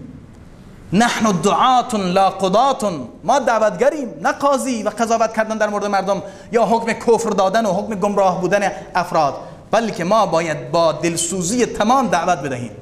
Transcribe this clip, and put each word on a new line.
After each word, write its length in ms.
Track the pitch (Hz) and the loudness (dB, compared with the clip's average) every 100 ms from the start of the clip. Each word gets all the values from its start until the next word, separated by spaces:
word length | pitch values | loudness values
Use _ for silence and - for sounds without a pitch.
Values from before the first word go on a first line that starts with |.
| - - - - - - - - - | -16 -20 -20 -20 -20 -20 -20 -20 -4
نحن 380 | 180 240 - 220 | 0 0 0 0
دعات 640 | 180 190 180 240 254 240 220 | 0 0 2 4 2 0 -4
لا 340 | 185 185 190 | 0 2 2
قضات، 640 | 185 190 202 277 262 208 160 120 - | 0 0 2 2 0 -4 -6 -10 -10
ما 160 | - 277 | 0 0
دعوتگریم، 720 | 254 220 214 175 254 311 233 156 | 2 2 0 2 0 0 -8 -4
نه 100 | 220 | -4
قاضی 520 | 285 277 269 240 233 | 0 0 0 -2 -4
و 60 | 208 | -4
قضاوت 440 | - 220 226 220 | -2 0 2 0
کردن 240 | 220 214 220 | 0 -2 -2
در 120 | 214 | -2
مورد 160 | 208 202 | -2 0
مردم 360 | 202 190 190 - - - | -2 0 -4 -6 -16 -2
یا 140 | 226 196 | 0 2
حکم 280 | 226 226 | 2 0
کفر 360 | 208 240 226 226 | -2 2 2 2
دادن 360 | 202 190 220 220 | 2 2 2 0
و 80 | |
حکم 220 | 180 208 208 | -2 -2 -2
گمراه 460 | 202 202 190 175 | 0 2 2 2
بودن 300 | 175 202 196 - - 185 | 0 2 0 -4 -4 -4
افراد، 380 | 170 165 143 - - - - | 0 2 2 -2 -14 -18 0
بلکه 320 | 208 226 170 | 0 0 -2
ما 220 | 165 165 190 | 0 2 4
باید 460 | 160 170 151 139 | 2 0 -4 -2
با 200 | 170 165 | 2 2
دلسوزی 720 | 147 165 165 - 190 175 247 220 | 2 -2 -2 -4 -4 -2 0 0
تمام 420 | - 214 269 226 | 0 2 2 2
دعوت 320 | 175 170 170 | 0 2 0
بدهیم 320 | 143 123 117 - | -2 -6 -8 -12